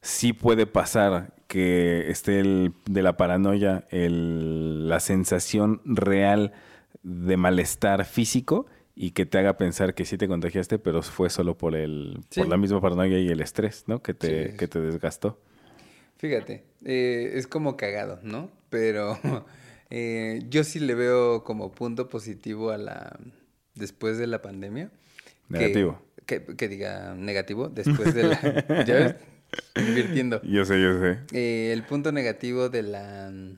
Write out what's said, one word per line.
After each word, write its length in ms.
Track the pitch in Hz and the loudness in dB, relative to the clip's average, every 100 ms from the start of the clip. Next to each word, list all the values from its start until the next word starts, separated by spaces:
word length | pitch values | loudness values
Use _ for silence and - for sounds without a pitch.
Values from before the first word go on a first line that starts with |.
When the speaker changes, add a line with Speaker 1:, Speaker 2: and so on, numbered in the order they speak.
Speaker 1:
sí 320 | - - 120 | -6 0 0
puede 340 | 113 120 113 107 | 2 2 4 4
pasar 680 | 104 85 117 101 90 95 _ _ | 2 2 4 4 2 -4 _ _
que 640 | 95 90 90 87 85 80 | 0 4 4 4 2 0
esté 300 | 82 - 101 | -4 0 2
el, 320 | 98 95 92 - - | 4 4 2 -2 -4
de 160 | 98 | 2
la 140 | 92 87 | 2 4
paranoia, 680 | 90 90 98 101 101 92 - | 2 4 4 4 2 0 -2
el, 1000 | 92 85 85 85 82 80 80 80 78 80 | 0 2 2 -2 -2 -2 -2 -2 -2 0
la 120 | 85 | 0
sensación 800 | - 95 95 92 - 107 104 110 | 2 0 2 0 0 2 2 0
real 680 | - 107 98 98 101 104 101 - - - _ - | 0 0 4 4 4 4 2 -4 -20 -20 _ -18
de 340 | 90 87 90 92 | -12 -4 0 4
malestar 680 | 92 92 82 - 104 98 | 4 4 0 0 2 2
físico 600 | 98 - 113 127 123 170 285 - _ - | 0 0 0 0 2 0 0 -14 _ -8
y 140 | 90 | -6
que 160 | - 92 | -2 0
te 120 | 95 | 4
haga 180 | 98 95 | 2 2
pensar 380 | 90 85 95 | 0 2 -2
que 100 | - | 0
sí 120 | 87 92 | -6 -2
te 120 | 98 | 0
contagiaste, 500 | 87 85 92 87 110 | 0 -2 -2 -2 -2
pero 240 | - 82 | 0 -2
fue 260 | 80 - 90 | -2 -2 0
solo 280 | - 87 82 | 2 -2 0
por 160 | 85 | -2
el, 460 | 80 78 76 73 - - | -2 -4 -6 -8 -12 -8
Speaker 2:
Sí. 100 | - | -2
Speaker 1:
por 80 | 131 | 2
la 80 | 90 | 2
misma 240 | 98 101 | 2 2
paranoia 380 | 92 87 95 92 | 2 2 2 2
y 100 | 90 | 2
el 120 | 82 | 0
estrés, 440 | 76 - 104 - - | -2 -2 -4 -4 -6
¿no? 160 | 82 | -6
Que 120 | - | -6
te, 140 | 87 82 80 76 | -4 -2 -2 -4
Speaker 2:
Sí, 40 | |
sí, 40 | 104 | -4
Speaker 1:
que 80 | 87 | -4
Speaker 2:
sí. 40 | |
Speaker 1:
te 100 | 85 | -2
desgastó. 600 | 80 80 82 - 104 - _ _ - - - - _ _ | -4 -2 -6 -4 -6 -6 _ _ -20 -20 -20 -20 _ _
Speaker 2:
Fíjate, 480 | 156 123 104 107 _ _ | -4 -4 -4 -16 _ _
eh, 480 | - 127 123 120 120 | -4 0 0 0 -4
es 120 | - 127 | -6 -6
como 300 | 160 151 127 | -4 -4 -4
cagado, 440 | 101 101 101 95 | -6 -6 -8 -10
¿no? 280 | 107 110 185 _ _ | -10 -10 -12 _ _
Pero, 480 | 120 110 104 104 110 | 0 0 0 -2 -4
<laughs> 240 | 139 127 - - - - _ | -4 -4 -8 -20 -20 -20 _
eh, 540 | 120 117 113 113 113 117 | -8 -6 -4 -4 -6 0
yo 160 | 143 | 0
sí 160 | 151 160 | 0 -2
le 140 | 143 | -2
veo 500 | 120 123 123 120 113 | 0 4 4 4 2
como 280 | 113 107 98 | -2 -8 -8
punto 360 | - 120 117 127 | -8 -8 -6 -6
positivo 640 | 113 107 104 110 107 113 | -8 -10 -12 -10 -6 -4
a 80 | 104 | -4
la, 400 | 104 - - - - _ _ _ _ | -8 -12 -14 -18 -20 _ _ _ _
después 420 | - 98 - 110 113 | -12 -12 -6 -4 -2
de 80 | 117 | -2
la 120 | 113 | -4
pandemia. 480 | 101 98 98 113 202 _ _ - - _ _ | -8 -12 -10 -10 -12 _ _ -20 -20 _ _
Que 100 | 85 | 0
Speaker 1:
Negativo. 440 | 92 101 92 78 _ - | 2 4 2 -2 _ -20
Speaker 2:
que, 180 | - - - - | -8 -8 -8 -8
que 120 | 110 | -8
diga 460 | 98 98 95 95 90 | -6 -8 -10 -12 -10
negativo, 520 | 98 98 95 104 147 | -4 -4 -4 -6 -6
después 460 | 131 143 147 110 | -2 0 2 2
de 80 | 120 | 4
la, 160 | 113 151 | 4 4
Speaker 1:
<laughs> 460 | 139 143 - 151 117 | 2 0 0 0 4
Speaker 2:
¿ya 80 | |
ves? 200 | 123 151 - - - _ - - - | 4 4 0 -16 -20 _ -14 -8 -2
Invirtiendo. 640 | 110 117 202 156 127 110 | 0 2 2 0 0 -2
Speaker 1:
Yo 220 | - 101 | 0 2
sé, 160 | 98 95 | 4 6
yo 180 | 92 90 | 6 4
sé. 180 | 92 95 135 | 2 0 -4
Speaker 2:
Eh, 380 | 127 120 113 113 | -2 -2 0 -2
el 100 | 113 | -4
punto 300 | 110 143 151 | -4 -4 -2
negativo 580 | 147 123 107 123 123 127 | -2 -2 -4 -4 -2 0
de 120 | 120 | -2
la 480 | 104 101 101 101 98 98 95 | -4 -8 -10 -14 -14 -14 -14